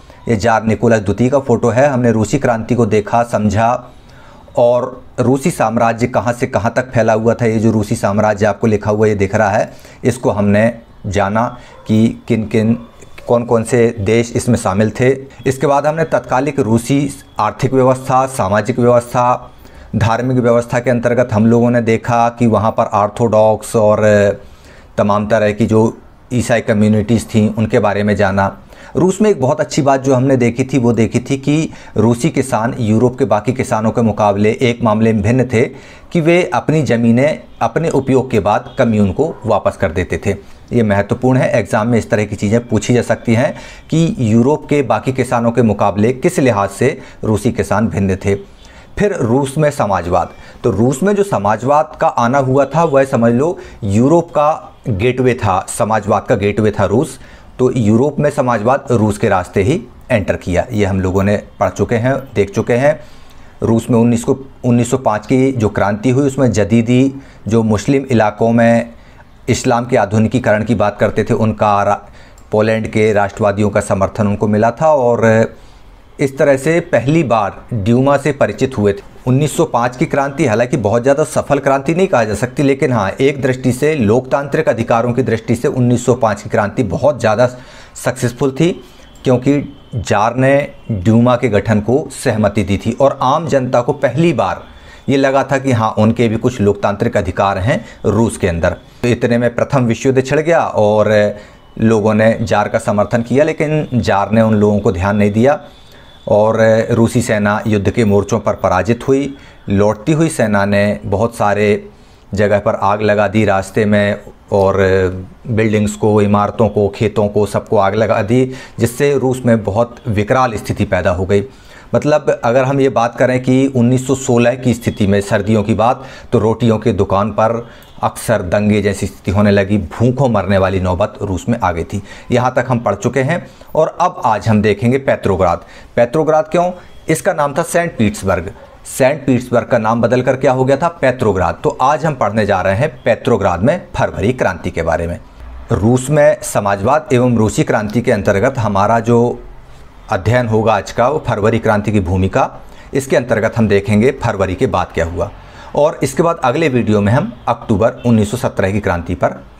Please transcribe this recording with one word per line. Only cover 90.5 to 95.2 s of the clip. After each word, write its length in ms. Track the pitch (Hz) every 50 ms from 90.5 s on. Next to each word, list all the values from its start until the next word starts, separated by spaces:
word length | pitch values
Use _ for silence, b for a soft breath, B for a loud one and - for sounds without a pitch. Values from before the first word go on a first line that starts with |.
| 139 143 147 - - - - -
ड्यूमा 440 | 113 92 87 110 110 117 120 123 123
के 140 | 120 135 117
गठन 300 | 104 98 - 113 107 104
को 280 | 104 120 123 151 156 - -
सहमति 500 | - - 131 107 107 104 101 - 113 95
दी 140 | 87 98
थी 140 | 95 - 113
और 260 | 117 - 135 135 135 -
आम 260 | 135 127 143 160 170
जनता 340 | 131 143 135 127 127 - -
को 120 | - - 143
पहली 380 | - 143 131 113 147 170 170 135
बार 300 | 110 98 90 87 - - - B B B B B B B 127
ये 80 | 135
लगा 260 | 139